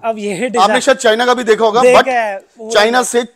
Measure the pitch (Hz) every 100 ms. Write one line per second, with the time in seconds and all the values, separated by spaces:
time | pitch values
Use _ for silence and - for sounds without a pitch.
0 | 233 220 208 185 254 190 202 240 247 262
1 | 233 220 247 247 226 214 220 214 254 247
2 | 254 247 220 196 - _ 220 220 214 240
3 | 240 240 240